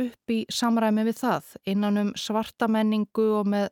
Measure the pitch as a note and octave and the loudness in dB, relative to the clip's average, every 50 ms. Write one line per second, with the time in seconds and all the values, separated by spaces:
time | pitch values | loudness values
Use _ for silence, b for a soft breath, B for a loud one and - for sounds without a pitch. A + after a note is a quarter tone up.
0 | B3+ A#3+ - - _ - A#3 A3+ G#3+ - - - A#3+ A#3 A3+ A3+ A3 G#3+ G#3+ A3 | -2 -4 -6 -8 _ -4 -2 -2 -2 -4 -4 -2 0 2 2 2 2 2 2 2
1 | A3 A3+ A3+ - - A#3+ F3+ C#3+ - - - - _ G3 G3 G3+ G#3 G#3 G#3 G#3 | 2 0 -2 -2 -2 -2 -2 -2 -4 -8 -18 -10 _ -2 0 0 2 2 2 0
2 | G3+ G3+ - - - - G#3 G#3+ - - - - A#3+ A3 A3 A3 A3 G#3+ G#3+ G#3+ | 0 -2 -4 -6 -6 -4 -2 -4 -4 -4 -4 -2 0 0 2 2 2 2 0 0
3 | G#3+ - - A3+ A3 A3 G#3+ G#3 G#3 G3+ G3+ G3+ G3+ G3 | -2 -2 -2 0 2 2 2 2 0 0 0 0 0 -2